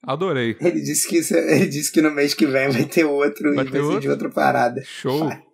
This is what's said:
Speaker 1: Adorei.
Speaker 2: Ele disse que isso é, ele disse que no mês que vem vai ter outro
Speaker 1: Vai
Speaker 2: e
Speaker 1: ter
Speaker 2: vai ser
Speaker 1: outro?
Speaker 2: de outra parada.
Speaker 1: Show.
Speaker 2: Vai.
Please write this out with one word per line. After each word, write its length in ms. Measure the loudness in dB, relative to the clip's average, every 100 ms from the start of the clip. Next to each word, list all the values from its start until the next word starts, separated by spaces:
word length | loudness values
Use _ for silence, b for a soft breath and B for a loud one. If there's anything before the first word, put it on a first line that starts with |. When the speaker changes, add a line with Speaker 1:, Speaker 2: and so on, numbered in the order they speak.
Speaker 1:
Adorei. 540 | -6 -4 -2 0 -2 0
Speaker 2:
Ele 200 | 0 0
disse 280 | -4 -4 0
que 100 | -2
isso 160 | 2
é, 220 | 0 2 2
ele 100 | 2
disse 240 | -2 -2
que 100 | 2
no 100 | 2
mês 220 | 2 -2
que 120 | 2 2
vem 240 | 2 2
vai 140 | 0
ter 200 | 0 2
outro 500 | 2 2 0 0 -2
Speaker 1:
Vai 120 | 0 0
Speaker 2:
e 40 |
Speaker 1:
ter 80 | -2
Speaker 2:
vai 20 |
ser 60 | 0
Speaker 1:
outro? 140 | -2
Speaker 2:
de 80 | -2
outra 220 | -2 -2
parada. 520 | 0 2 2 0 -2
Speaker 1:
Show. 420 | -12 -8 -4 -2 -2
Speaker 2:
Vai. 140 | -6 _